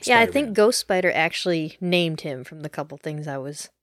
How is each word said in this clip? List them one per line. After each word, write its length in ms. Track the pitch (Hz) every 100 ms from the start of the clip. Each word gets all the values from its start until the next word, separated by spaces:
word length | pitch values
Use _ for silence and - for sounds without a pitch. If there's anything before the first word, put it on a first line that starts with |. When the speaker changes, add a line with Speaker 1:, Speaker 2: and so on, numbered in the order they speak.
Speaker 1:
Yeah, 120 | - 240
I 60 | 226
Speaker 2:
Spider-Man. 80 |
Speaker 1:
think 220 | 269 277 208
Ghost 240 | 214 247
Spider 320 | - 185 180
actually 640 | - 165 - 185 170 156 -
named 420 | 180 175 170 156
him 220 | 160 131
from 180 | 131 160
the 80 | 147
couple 280 | - 151 139
things 300 | 156 151 151
I 100 | 135
was 320 | 135 147 - _